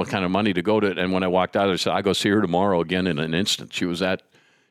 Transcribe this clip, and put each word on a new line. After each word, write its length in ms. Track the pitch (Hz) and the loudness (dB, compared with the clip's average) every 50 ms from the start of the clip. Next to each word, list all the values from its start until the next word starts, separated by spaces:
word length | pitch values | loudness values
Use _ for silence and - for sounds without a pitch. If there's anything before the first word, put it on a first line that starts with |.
| 92 | -4
kind 160 | - - 104 92 | -4 -2 -2 0
of 80 | 90 | 0
money 220 | 92 98 107 107 92 | 0 2 2 0 0
to 80 | 87 | 0
go 180 | 85 104 107 110 | 0 2 2 2
to 80 | 104 | 2
it. 100 | 98 87 | 0 0
And 140 | 80 90 92 | 0 -2 0
when 100 | 95 92 92 | 0 0 0
I 40 | |
walked 300 | 92 87 92 90 - - | 2 2 2 0 0 0
out, 120 | 104 101 98 | 0 0 0
I 60 | 92 | 0
said, 160 | 85 - - 85 | 0 -2 -2 0
"I 80 | 95 101 | 0 0
go 100 | 98 90 | 0 0
see 160 | - - 110 | 0 2 2
her 100 | 101 107 | 2 2
tomorrow 380 | 104 87 85 87 98 104 95 85 | 2 2 2 2 2 2 2 0
again 260 | 85 80 90 92 92 | 0 0 -2 -2 0
in 100 | 92 80 71 | 0 -2 -2
an 140 | 80 80 82 | -2 -2 -2
instant." 400 | 87 101 - - - - - - | -2 -2 -2 -4 -6 -6 -10 -8
She 120 | - 95 | -4 -4
was 140 | 87 87 82 | -4 -2 -2
that, 220 | 92 92 95 - - _ _ _ _ _ _ _ _ _ | -2 -2 -2 -4 -8 _ _ _ _ _ _ _ _ _